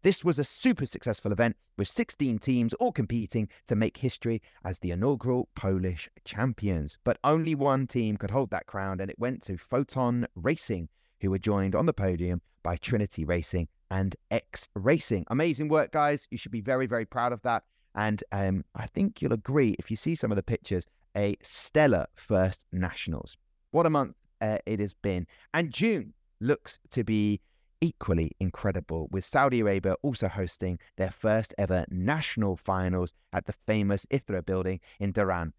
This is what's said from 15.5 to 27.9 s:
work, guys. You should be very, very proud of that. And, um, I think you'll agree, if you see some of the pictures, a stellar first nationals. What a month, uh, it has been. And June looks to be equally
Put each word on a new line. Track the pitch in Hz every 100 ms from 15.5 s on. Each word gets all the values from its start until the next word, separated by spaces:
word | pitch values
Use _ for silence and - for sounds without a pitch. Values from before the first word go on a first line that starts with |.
| 135 151
work, | 156 143
guys. | 156 147 147 -
You | 120
should | -
be | 113
very, | 104 131 127
very | 120 110
proud | 127 120
of | 120
that. | 127 113 _ _ _ -
And, | 107 107 -
um, | 101 95 95 - -
I | 110
think | - 196 -
you'll | -
agree, | 113 - 143 120 -
if | -
you | 113
see | -
some | 165 117
of | 101
the |
pictures, | - 117 - 92 - _ _ -
a | 101 -
stellar | - - - 156 147 95 -
first | _ - 98 92 - _
nationals. | 92 90 - - 76 - - _ _ _
What | 151 170
a |
month, | 151 131 - _ _
uh, | 107 107 -
it | 107
has | 101
been. | - 104 90 90 - _ 156
And | 165
June | 120 226 196 104 - _ _
looks | 117 143 - - _
to | -
be | 110 110 104 104 _ _ _ _
equally | 165